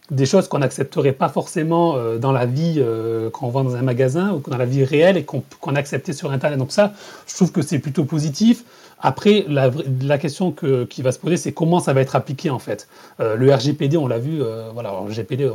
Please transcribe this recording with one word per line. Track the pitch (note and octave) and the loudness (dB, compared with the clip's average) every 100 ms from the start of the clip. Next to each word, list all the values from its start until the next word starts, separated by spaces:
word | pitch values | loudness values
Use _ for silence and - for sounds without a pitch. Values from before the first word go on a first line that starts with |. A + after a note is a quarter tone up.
| - | -6
Des | C3+ C3+ | 0 2
choses | F#3+ F#3 | 2 2
qu'on | C#3+ | 0
n'accepterait | B2+ - C3+ E3 C#3 | -2 -2 -6 0 0
pas | C3+ D#3 | 2 0
forcément, | G3+ - F3+ D#3+ E3 E3+ C#3 | -2 -4 -2 0 2 2 0
euh, | A#2 A#2 | -2 -2
dans | C3+ | 0
la | C3 B2 | 0 0
vie, | C3 E3+ D#3 | 0 0 0
euh, | A#2+ A2+ A2+ A2+ A2 | 0 0 -2 -2 -4
quand | - A#2+ | -6 -4
on | |
va | C3 | -2
dans | C3 | -2
un | B2 | 0
magasin | C3 B2 C3 D#3 G3 | 0 2 2 2 0
ou | E3 C#3 | -2 -4
dans | B2+ | -2
la | B2 | 0
vie | C#3 | 2
réelle | C3+ D3 F3 F#3 | 2 4 4 4
et | |
qu'on, | C#3 C3+ - - | 0 -8 -8 -10
qu'on | - | -4
acceptait | C#3+ C#3+ C#3 - | -4 -2 -6 -6
sur | C3+ D#3 | -8 -4
Internet. | C3+ D3+ C#3 | -2 -2 -2
Donc | C3 | -2
ça, | - G3+ G#3 - - - | 2 0 0 -20 -20 -8
je | |
trouve | - E3 | 0 0
que | - | 0
c'est | C3+ C#3 | -2 -2
plutôt | D3 C#3 | -2 -2
positif. | C#3+ D#3 D#3 C3+ A3+ A#3+ - - - - | -2 0 -2 2 4 4 0 -20 -20 -4
Après, | - - G#3 G#3 D3+ | -2 0 4 4 4
la | C#3 C3 | 2 2
vra-, | C3+ C#3 B2+ | 2 -2 -2
la | C#3 C#3+ | 0 0
question | D3 - F#3 | -2 -2 -4
que, | - C#3 C3 | -2 0 0
qui | A#2+ - | 0 -4
va | B2+ | -2
se | B2+ | -2
poser, | - E3+ | -2 -2
c'est | C#3+ | -2
comment | - D#3+ F3 | -2 2 2
ça | D#3 | 2
va | C3+ | 2
être | C3 | 2
appliqué | C#3 - C3 E3 | 0 -2 -4 -4
en | A#2+ | -4
fait. | - G#2 - - - - | -6 -8 -10 -20 -16 -4
Euh, | A2+ | -2
le | A2 C3 | 4 6
R | C3+ | 6
G | C3+ | 4
P | C#3+ C#3 | 0 0
D, | E3 | 2
on | C3 | 0
l'a | A#2 | -2
vu, | C3+ D#3+ | -2 -4
euh, | A#2 A2 A2+ | -4 -6 -10
voilà, | A#2 A2 | -10 -8
alors, | F#2+ G2+ | -6 -6
le | |
G | A2 | -8
P | - C3 | -6 -2
D, | C3+ | -2